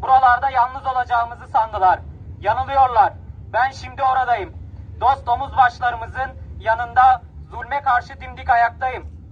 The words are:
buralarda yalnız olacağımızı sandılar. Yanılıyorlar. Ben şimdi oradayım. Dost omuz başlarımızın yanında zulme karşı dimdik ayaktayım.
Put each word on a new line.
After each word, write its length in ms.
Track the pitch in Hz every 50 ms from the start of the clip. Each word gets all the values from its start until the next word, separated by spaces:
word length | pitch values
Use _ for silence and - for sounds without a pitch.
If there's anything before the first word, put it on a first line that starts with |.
buralarda 480 | - 247 262 262 262 247 247 247 269 269
yalnız 360 | 269 254 240 247 240 269 262
olacağımızı 600 | 262 262 254 247 247 247 240 233 233 240 233 - -
sandılar. 520 | - 208 220 220 214 208 190 185 175 - - - - - - - - -
Yanılıyorlar. 760 | - 196 226 247 262 254 277 277 269 247 247 226 196 170 - - - - - - - - -
Ben 180 | 214 247 269
şimdi 320 | 262 - - 254 254 - 277
oradayım. 500 | 262 262 262 254 247 240 220 185 170 - - - - - - - - - -
Dost 280 | 208 240 277 269 - -
omuz 280 | 240 240 269 269 - -
başlarımızın 760 | 247 247 240 - 233 240 233 233 226 226 - 254 262 262 - - - - - -
yanında 640 | 190 214 226 233 247 233 233 247 254 262 254 247 - - - - - -
zulme 300 | 185 - - 226 247 285
karşı 400 | 262 262 240 247 240 - - -
dimdik 280 | - - - - 254 -
ayaktayım. 560 | 254 233 233 233 - - 254 240 - - - - - - - -